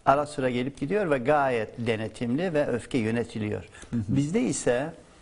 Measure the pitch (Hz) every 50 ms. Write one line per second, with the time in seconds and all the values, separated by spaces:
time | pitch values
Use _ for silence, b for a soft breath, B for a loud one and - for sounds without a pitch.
0 | - 139 139 147 147 143 - 139 131 123 120 123 127 143 143 - 143 147 196 214
1 | 196 160 139 127 117 139 151 143 139 135 123 113 107 - - - 117 120 113 107
2 | 110 104 - - 123 117 123 151 185 190 151 147 143 139 123 110 - - - 123
3 | 107 113 117 120 110 - - 110 104 104 104 98 - - B B B B 120 117
4 | 104 - - 139 143 151 185 240 254 190 - - - 135 120 123 147 165 165 -
5 | B B B B